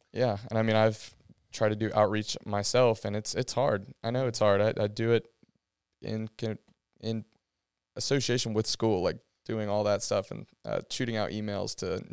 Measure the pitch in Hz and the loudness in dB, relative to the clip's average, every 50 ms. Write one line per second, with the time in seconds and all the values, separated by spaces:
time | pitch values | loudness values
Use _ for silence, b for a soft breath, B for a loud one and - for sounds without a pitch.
0 | _ _ - 107 127 120 101 101 120 - - 113 113 113 110 110 110 110 107 - | _ _ -2 0 2 2 2 -2 -4 -2 0 0 2 4 4 6 6 4 4 0
1 | - - - _ _ - - _ _ _ - - 110 107 107 104 110 107 - 107 | -10 -16 -18 _ _ -20 -20 _ _ _ -4 0 2 2 2 2 -2 0 4 4
2 | 107 95 107 107 104 - - - - - 104 101 104 - - 123 127 117 110 - | 4 4 4 0 -2 -4 -8 -8 -6 -4 -4 -2 -2 2 4 4 6 4 4 2
3 | - 104 101 107 107 - - - 127 - - 123 131 143 117 98 101 131 - _ | -2 -4 -4 -4 -4 -4 -4 -4 -4 -2 0 0 2 2 0 -2 -4 -8 -18 _
4 | - 117 120 127 131 123 110 - 110 104 98 98 104 110 - - 107 104 104 - | -8 -4 -2 -2 -2 -2 0 2 4 4 6 6 4 2 2 0 -2 -2 -2 -2
5 | 113 113 117 113 - - _ _ _ _ _ _ _ _ _ _ _ _ _ _ | 2 4 4 2 2 -2 _ _ _ _ _ _ _ _ _ _ _ _ _ _
6 | - 104 107 110 110 107 _ - 117 110 104 - _ _ _ _ _ _ _ - | -10 -6 -6 -6 -6 -8 _ -6 -6 -6 -6 -6 _ _ _ _ _ _ _ -10
7 | - 113 113 113 107 _ _ _ _ _ _ _ _ _ _ _ _ _ - - | -6 -4 -4 -4 -6 _ _ _ _ _ _ _ _ _ _ _ _ _ -10 -6
8 | - - 143 139 123 - 120 123 - 117 107 110 110 - - - 113 110 104 92 | -2 0 0 0 0 0 -2 -2 -2 -2 -2 -2 0 -2 -2 0 2 2 2 2
9 | 87 87 80 - _ _ _ _ _ - 113 110 107 104 101 104 104 107 101 98 | 2 0 -2 -4 _ _ _ _ _ -6 -6 -4 -2 -2 0 0 2 2 0 0
10 | - - 107 98 95 - - 107 110 _ _ _ - - - 50 - - - - | 0 0 -2 -2 -2 -4 -10 -12 -12 _ _ _ -8 -6 -4 -4 -4 -6 -6 -4
11 | 131 117 113 107 104 - 87 107 107 104 101 95 98 98 - - 95 90 87 - | -4 -2 -2 -2 -2 -2 -4 -4 -4 -4 -4 -4 -4 -6 -6 -6 -4 -4 -4 -4
12 | - - | -6 -6